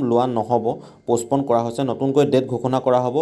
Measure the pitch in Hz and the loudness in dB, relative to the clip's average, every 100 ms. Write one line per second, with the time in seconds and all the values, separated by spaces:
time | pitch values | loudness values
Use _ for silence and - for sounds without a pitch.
0 | 131 117 127 117 110 120 110 135 - - | 2 2 2 -2 -2 -2 -2 -6 -10 -12
1 | - 117 - 139 139 117 117 117 135 113 | -2 -2 0 -2 0 0 0 -2 -4 -2
2 | 135 135 143 131 127 120 127 131 127 123 | 0 2 2 2 0 -2 -2 -2 2 2
3 | 127 131 | 2 -2